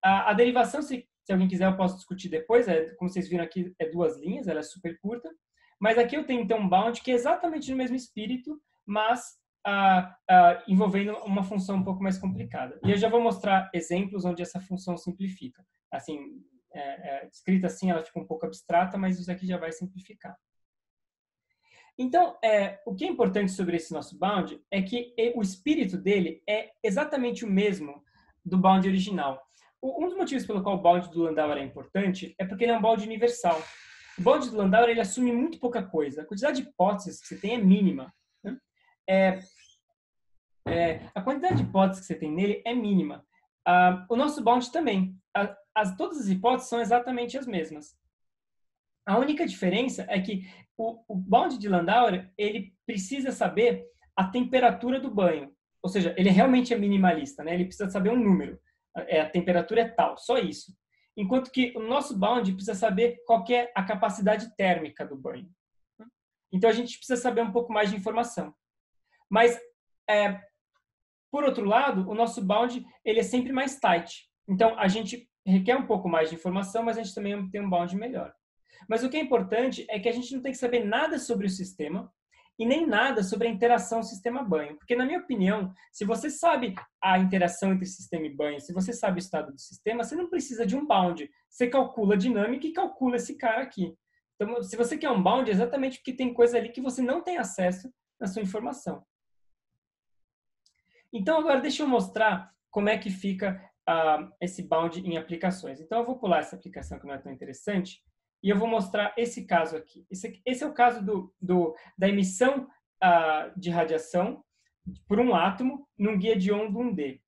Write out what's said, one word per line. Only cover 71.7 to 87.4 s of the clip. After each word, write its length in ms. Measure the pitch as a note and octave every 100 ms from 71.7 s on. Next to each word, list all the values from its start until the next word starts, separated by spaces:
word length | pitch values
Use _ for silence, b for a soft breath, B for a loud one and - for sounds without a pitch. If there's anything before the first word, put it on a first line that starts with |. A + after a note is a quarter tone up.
| A3+ C#4 G3 F#3
o 40 |
nosso 280 | G#3+ A#3 -
bound, 400 | F#3+ G#3 B3 B3 B B
ele 160 | - A3
é 40 |
sempre 280 | - B3+ B3
mais 260 | C4 C4+ -
tight. 500 | G#3 E3+ F3 - _ _ -
Então, 280 | F#3+ A3+ A3+
a 100 | F#3+
gente 420 | G#3 G#3+ A#3+ _ _
requer 320 | G3 F#3+ F#3+ C4
um 100 | -
pouco 220 | G3+ F#3
mais 200 | E3 D#3+
de 60 |
informação, 480 | E3 F3+ F#3+ F#3+ A3+
mas 160 | A#3 A3
a 40 |
gente 120 | G3+
também 340 | - G3+ G3+ F#3+
tem 100 | G3+
um 100 | G3+
bound 240 | F3 F3 F#3+
melhor. 380 | A#3 C4 C#3+ _ _ _ b b b
Mas 140 | A3+
o 60 | B3+
que 80 | D4
é 40 |
importante 680 | C4 A#3+ F#3 A3 C4 - -
é 100 | G3+
que 100 | A#3
a 40 |
gente 200 | A#3+ B3
não 60 | C4+
tem 120 | C4+
que 60 | B3+
saber 260 | B3 A#3+
nada 340 | G3+ A#3 D#4 -
sobre 280 | - G#3 G3
o 40 |
sistema 600 | F#3 F3+ - D3+ F#3 - _ _ b b -
e 60 |
nem 220 | A3+ D4 D#4+
nada 360 | G#3 C4+ A3
sobre 260 | F#3 G#3 A#3
a 20 |
interação 520 | G#3 A#3+ A#3 - A3+
sistema-banho. 720 | A3+ - A#3+ B3+ A#3+ D#3+ D3 D3+
Porque, 180 | _
na 100 | B3
minha 140 | B3+ F4+
opinião, 560 | F4+ A#3 F#3 G#3+ F#3 B B
se 140 | -
você 260 | G#3 A3+ D4
sabe 440 | - E4+ C#4+ A#3+ F#3 - _
a 160 | F#3+ F#3
interação 540 | F#3+ F#3+